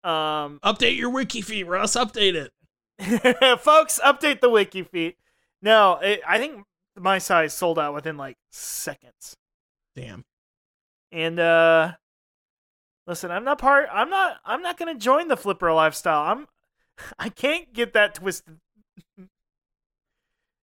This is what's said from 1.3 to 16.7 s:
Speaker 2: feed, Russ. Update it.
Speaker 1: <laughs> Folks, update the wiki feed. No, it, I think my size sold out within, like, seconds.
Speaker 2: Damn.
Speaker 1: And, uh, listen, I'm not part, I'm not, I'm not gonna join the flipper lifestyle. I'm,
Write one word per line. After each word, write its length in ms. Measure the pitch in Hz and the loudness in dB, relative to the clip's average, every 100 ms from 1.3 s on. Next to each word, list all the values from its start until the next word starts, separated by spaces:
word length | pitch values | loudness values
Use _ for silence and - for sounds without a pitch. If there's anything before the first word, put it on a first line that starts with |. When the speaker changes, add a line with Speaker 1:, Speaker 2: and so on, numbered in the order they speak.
| 233 | -8
Speaker 2:
feed, 220 | 190 214 | -8 -10
Russ. 320 | 175 180 202 240 | -6 -4 -2 -2
Update 400 | 240 226 196 170 | -4 0 -2 -2
it. 160 | 135 _ _ _ _ _ | -10 _ _ _ _ _
Speaker 1:
<laughs> 600 | 190 226 247 247 262 247 | -4 0 2 4 4 4
Folks, 380 | - 311 311 - | 6 4 4 2
update 380 | 269 269 302 277 | 2 2 0 2
the 80 | 247 | 4
wiki 340 | 226 196 190 | 4 2 -4
feed. 320 | 175 180 165 - _ _ _ _ | -10 -6 -6 -8 _ _ _ _
No, 360 | 202 220 202 170 | 4 6 6 4
it, 180 | 185 208 160 | -2 -2 0
I 100 | 196 | -2
think 260 | 285 247 - _ _ - | -2 -10 -20 _ _ -6
my 200 | 185 190 | -2 -2
size 340 | - 175 156 | 0 0 0
sold 260 | - 175 165 | -2 -2 -2
out 140 | 147 | -4
within, 240 | 143 156 147 | -6 -10 -12
like, 180 | 135 127 _ | -14 -18 _
seconds. 840 | - - - - 131 123 _ - - _ _ _ _ _ - | -18 -12 -10 -10 -14 _ _ -20 -20 _ _ _ _ _ -20
Speaker 2:
Damn. 300 | 123 104 - _ _ _ _ _ _ _ _ | -18 -20 -20 _ _ _ _ _ _ _ _
Speaker 1:
And, 280 | 170 160 170 | -8 -6 0
uh, 540 | 170 165 165 165 160 170 _ _ _ _ _ _ _ _ _ _ - | 2 4 6 4 2 -6 _ _ _ _ _ _ _ _ _ _ -12
listen, 240 | 170 180 | -10 -8
I'm 140 | 180 247 | -6 -4
not 140 | 285 | 0
part, 280 | 262 277 294 | 2 2 2
I'm 160 | 196 262 | -4 -2
not, 280 | 381 370 - - | 0 -2 -4 -8
I'm 160 | 247 | -8
not 160 | 349 349 | -6 -8
gonna 160 | 330 285 | -8 -6
join 320 | 214 285 339 | 0 0 0
the 80 | 269 | -4
flipper 340 | 202 190 175 | -4 -2 0
lifestyle. 500 | 160 156 151 180 151 151 | 4 2 0 -2 -2 -2
I'm, 160 | 233 294 _ _ | -4 -6 _ _